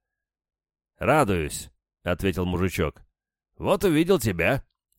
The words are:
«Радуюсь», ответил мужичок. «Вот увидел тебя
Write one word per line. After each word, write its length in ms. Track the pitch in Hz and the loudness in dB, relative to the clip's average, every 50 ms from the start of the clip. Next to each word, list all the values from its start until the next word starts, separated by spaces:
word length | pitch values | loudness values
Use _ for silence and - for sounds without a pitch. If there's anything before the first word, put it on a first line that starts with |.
| _ _ _ _ _ _ _ _ _ _ _ _ _ _ _ _ _ _ _ | _ _ _ _ _ _ _ _ _ _ _ _ _ _ _ _ _ _ _
«Радуюсь», 720 | _ 80 98 135 185 180 101 98 87 78 71 - - - - _ _ _ _ _ _ _ | _ 0 2 2 2 2 2 0 -2 -2 -4 -8 -10 -14 -14 _ _ _ _ _ _ _
ответил 440 | 87 90 82 - 98 87 90 90 | -4 -4 0 0 -2 0 0 -2
мужичок. 560 | 90 90 85 92 95 - - 85 73 - - - _ _ _ _ _ _ _ _ _ _ | -2 0 0 -2 -2 0 -2 -4 -4 -4 -10 -20 _ _ _ _ _ _ _ _ _ _
«Вот 280 | _ 80 113 196 190 - | _ -2 -2 0 2 2
увидел 340 | 196 156 147 170 170 202 165 | 2 2 2 2 2 2 2
тебя 460 | - - 95 85 82 95 143 135 - _ _ _ _ _ _ | 2 -2 -2 0 0 0 0 -2 -4 _ _ _ _ _ _